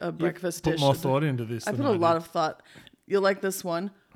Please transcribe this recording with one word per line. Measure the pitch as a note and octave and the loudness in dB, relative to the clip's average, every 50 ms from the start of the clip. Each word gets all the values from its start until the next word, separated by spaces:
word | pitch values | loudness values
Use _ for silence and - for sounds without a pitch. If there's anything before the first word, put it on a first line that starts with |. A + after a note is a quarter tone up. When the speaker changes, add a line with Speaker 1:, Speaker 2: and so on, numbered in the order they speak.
| E3+ | -6
Speaker 1:
a | |
Speaker 2:
You | F3 E3 | -6 -4
Speaker 1:
breakfast | D#3+ E3 E3+ D#3+ - F3+ F3+ E3+ - - | -2 -2 -2 -2 -2 -4 -4 -4 -2 -2
Speaker 2:
put | E3 D#3+ | -2 0
Speaker 1:
dish. | E3 | 4
Speaker 2:
more | C#3+ C#3 C3+ | 4 4 4
thought | - - C#3 C3 C#3 D3+ | 2 2 0 2 2 2
into | D#3 C3 A#2+ A#2 | 0 0 -2 -4
this | A2 A#2+ A2+ - | -4 -6 -6 -4
Speaker 1:
I | - - | -4 -2
Speaker 2:
than | - C#4 | 0 0
Speaker 1:
put | C#4+ | 2
a | G#3+ | 2
Speaker 2:
I | |
Speaker 1:
lot | F3 E3+ E3 E3 | 4 4 4 4
Speaker 2:
did. | E3 | 2
Speaker 1:
of | E3 | 0
thought. | - - E3+ D#3+ D#3 - - - - - - - - - _ _ | -2 -2 -2 0 0 -2 -6 -14 -20 -20 -20 -20 -20 -20 _ _
You'll | - F#3 G3 F#3+ | -2 0 2 4
like | G3 G3 G3 | 2 2 2
this | G3+ F#3+ F#3 - - | -2 -4 -6 -6 -6
one. | F3+ E3 E3+ F#3 G3+ - _ _ _ - | -4 -4 -4 -4 -6 -10 _ _ _ -20